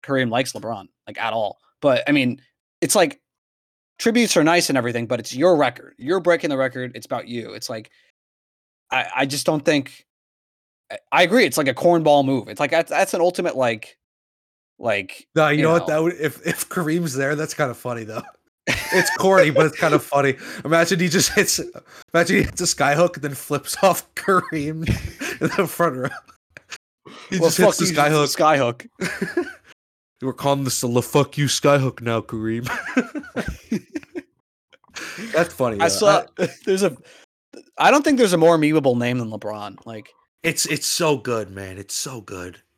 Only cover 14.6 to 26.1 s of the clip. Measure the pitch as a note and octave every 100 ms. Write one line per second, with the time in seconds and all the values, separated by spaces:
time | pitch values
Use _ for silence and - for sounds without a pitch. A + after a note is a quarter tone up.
14.6 | _ _ A#2 G2+ F#2+ - _ D#3+ D#3 D3+
15.6 | D#3+ E3+ E3 D#3 E3 F3 D3+ - E3 -
16.6 | - F#3 D#3 E3 E3 C3 C#3 D3+ D#3 -
17.6 | C#3 A#2 B2 A#2 A2 A2 - _ _ _
18.6 | - - - F#3 G#5 A5+ F#3+ F#3+ D3 F3
19.6 | D#3 - E3 D3+ - C#3+ C3+ C3+ - -
20.6 | C#3+ E3 E3 F#3 F3+ E3 - - F3+ -
21.6 | - - _ - - E3 - - - -
22.6 | F3+ - C#3 D3 F3 E3+ C#3+ C3+ - C#3+
23.6 | - - G3 - - - - F#3 - D#3+
24.6 | D3 D#3+ F3 F3 - - D4+ - D#3+ -
25.6 | F3 - E3+ B2+ C3